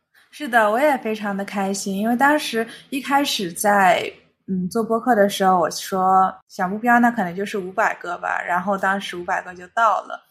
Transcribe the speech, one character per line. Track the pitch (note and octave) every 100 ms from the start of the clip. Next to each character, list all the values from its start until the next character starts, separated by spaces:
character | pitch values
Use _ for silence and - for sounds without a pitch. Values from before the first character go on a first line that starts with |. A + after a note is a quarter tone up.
| _ _ _
是 | - D4
的， | A#3+ G#3+
我 | A3+
也 | D4+ C4
非 | A3
常 | G#3+ G#3 G3
的 |
开 | G3 G3+ G3
心， | G3 G3+ F#3+
因 | A3
为 | A#3+
当 | C#4 D4+
时 | - A3+ A3+ - -
一 | C4+
开 | B3 C#4
始 | C#4+ - F#3
在， | E3+ G#3 G3+ F#3 - - - _ _ -
嗯， | F#3 F3+
做 | A#3
播 | A3 A3+
客 | A#3+
的 | A3 G3+
时 | - F#3+
候， | F#3
我 | D#3+
说 | - - F#3+ F#3 F#3+ F#3+ - _
小 | - F3+
目 | G#3
标 | A#3+ A#3+
那 | A#3+
可 | A#3+
能 | F3+ F3+
就 | G3+
是 | G#3
五 | F#3
百 | F#3+ G3 -
个 | - -
吧， | - - -
然 | F3
后 | F#3+ G3
当 | F#3+ G3
时 | G3 F3+
五 |
百 | F3 F3+
个 | F#3
就 | F3+ F3+
到 | - A3 G3+
了。 | - - _